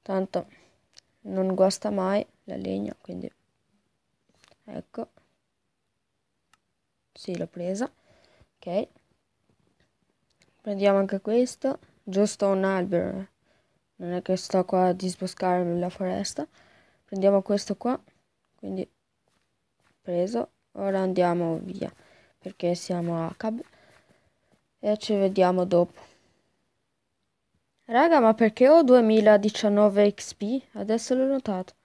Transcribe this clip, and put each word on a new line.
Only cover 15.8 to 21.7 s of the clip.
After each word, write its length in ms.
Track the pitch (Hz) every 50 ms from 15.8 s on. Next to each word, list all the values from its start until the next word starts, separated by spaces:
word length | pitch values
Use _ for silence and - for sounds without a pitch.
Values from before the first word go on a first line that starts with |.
| 175 180
foresta. 580 | - - 190 180 185 196 196 - - - 302 _ _ _ _ _ _ _ _ _ _ _ _
Prendiamo 380 | _ 202 190 190 196 202 196
questo 340 | 190 - 202 196 - - 202
qua. 260 | _ - 240 262 - _ _ _ _ _ _ _ _ _ _ _
Quindi 340 | _ - 196 190 185 - _ _ _ _ _ _ _ _ _ _ _ _ _ _ _ _ _ _ _ _ _ _ _
preso. 500 | _ 185 175 175 180 196 233 233 - _ _ _ _ _ _
Ora 220 | - 196 196 196 190
andiamo 580 | 190 190 185 185 175 175 175 175 175 165 165
via, 360 | - - 185